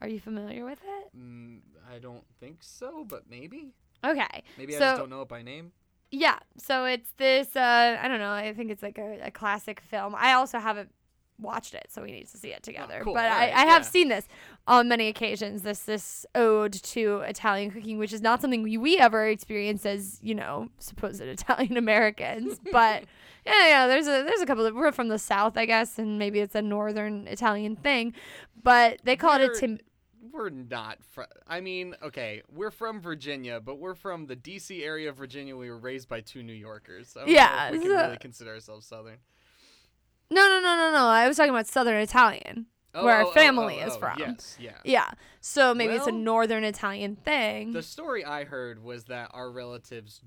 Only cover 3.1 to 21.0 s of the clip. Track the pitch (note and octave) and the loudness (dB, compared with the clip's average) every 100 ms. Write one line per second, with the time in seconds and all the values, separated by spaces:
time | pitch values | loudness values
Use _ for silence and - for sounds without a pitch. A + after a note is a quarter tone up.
3.1 | C#3+ _ A#2+ D#3 C4+ C#4 _ _ - C4+ | -18 _ -20 -20 -20 -20 _ _ -8 -2
4.1 | C#4+ G#3+ - - - C#4 - C4+ C4 C3 | -2 -2 -6 -18 -18 -8 0 2 2 -4
5.1 | C3+ C3+ A#2+ A#2+ C#3+ E3+ _ _ _ - | -12 -14 -14 -16 -18 -20 _ _ _ -12
6.1 | C4+ D#4 - _ - - C4 B3+ B3 - | 0 0 0 _ -16 -4 -2 -2 -4 -8
7.1 | - C4+ C4 C4+ C4+ B3 A#3+ A#3+ A3+ B3+ | 0 2 2 2 0 4 6 4 2 -2
8.1 | A#3+ G3+ G#3 G#3+ G#3+ A3+ G3+ G3+ A3+ G#3+ | -2 -2 -4 -6 -8 -10 -8 -12 -12 -12
9.1 | G#3 - - G#3+ G#3 - G3+ - G#3+ G3+ | -12 -14 -8 -4 -4 -6 -14 -10 -8 -8
10.1 | G3+ B3+ B3+ C4 A#3 A3 G#3 G3 _ _ | 0 4 4 2 -4 -4 -6 -8 _ _
11.1 | _ _ _ G#3+ - - - - - G#3 | _ _ _ -10 -10 -10 -16 -16 -16 -14
12.1 | - - A3 - - - - - A3 A3 | -16 -20 -18 -16 -16 -16 -16 -14 -10 -6
13.1 | A#3 A3+ A3 A#3+ B3 D#4 E4 - F4+ D#4 | -2 0 2 4 4 8 8 6 2 4
14.1 | G#3+ - - - - - B3 A#3+ A#3 A3 | 0 -6 -20 -20 -8 4 6 6 2 0
15.1 | A3 A3+ G3+ G#3 G3+ G3+ G3+ - G#3+ - | -2 -4 -4 -6 -8 -8 -8 -6 -6 -6
16.1 | - - - A3+ G#3+ G#3+ G3 - A#3+ G#3+ | -16 -4 2 4 4 2 -4 -8 -2 0
17.1 | G3+ - G#3 A3 G3 G3+ G#3 G#3+ G#3+ G#3+ | 0 -4 -4 -2 -2 -4 -10 -10 -6 -6
18.1 | G#3+ A3+ B3+ C#4 A#3+ A3 A3 C4+ F4+ A#3+ | -2 2 2 2 0 -2 0 2 6 6
19.1 | A3 A3 A3 - G#3+ G#3 G3+ G3+ G3+ F#3+ | 6 0 0 -4 -6 -4 -4 -4 -6 -8
20.1 | - G#3+ G#3+ F2 C#3+ A#3 _ - - | -12 -8 -6 -6 -8 -10 _ -18 -10